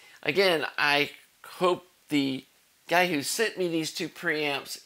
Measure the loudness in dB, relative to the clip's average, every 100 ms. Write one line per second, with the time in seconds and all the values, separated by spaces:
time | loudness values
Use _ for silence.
0 | -20 -8 -2 2 4 2 -2 0 2 2
1 | 0 -6 -20 _ -16 0 0 0 -4 _
2 | -2 0 0 -4 -10 _ _ _ 0 2
3 | 2 0 -2 -2 -2 -2 -2 -2 -4 -6
4 | -8 -6 -4 -2 -2 -4 -6 -10